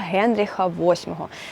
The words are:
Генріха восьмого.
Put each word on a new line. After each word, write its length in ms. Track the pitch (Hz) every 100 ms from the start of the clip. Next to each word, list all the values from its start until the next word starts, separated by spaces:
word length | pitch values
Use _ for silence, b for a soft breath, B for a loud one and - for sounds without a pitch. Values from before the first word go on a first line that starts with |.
| 180
Генріха 580 | 190 226 214 208 - 185
восьмого. 600 | 170 170 170 - 156 151 B B